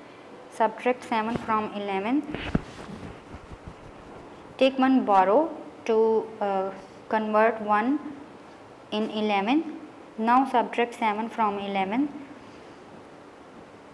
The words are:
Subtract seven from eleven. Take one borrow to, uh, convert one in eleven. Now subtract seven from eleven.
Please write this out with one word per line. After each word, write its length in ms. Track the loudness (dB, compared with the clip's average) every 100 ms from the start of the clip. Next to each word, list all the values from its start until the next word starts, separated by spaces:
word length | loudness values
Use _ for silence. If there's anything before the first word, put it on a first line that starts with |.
| -20 -20 -20 -20 -10
Subtract 560 | 0 0 0 -2 -2 -2
seven 300 | -2 -2 -4
from 340 | -2 -2 -2
eleven. 500 | -4 -4 -2 0 0 -2 -6 -2 -4 -4 -16 -14 -14 -14 -16 -18 -18 -18 -18 -18 -18 -20 -20 -20 -20 -20 -20 -10 2
Take 200 | 2 4
one 280 | 4 4 6
borrow 440 | 6 6 6 4 -2 -14 -8 0
to, 420 | 4 4 2 -2 -4
uh, 300 | -2 -2 -2 -6 -16 -18 -4
convert 540 | -2 2 4 4 2
one 380 | 0 2 2 0 -4 -14 -18 -20 -20 -20 -20 -20 -6
in 180 | -4 -2
eleven. 680 | -2 0 2 2 0 0 -8 -14 -18 -14 -2
Now 320 | 4 4 4
subtract 460 | 2 2 0 -2 0
seven 340 | -2 -2 -4
from 300 | -2 0 -2
eleven. 500 | -4 -2 0 0 -2 -4 -16 -18 -20 -20 -20 -20 -20 -20 -20 -20 -20 -20 -20 -20 -20 -20 -20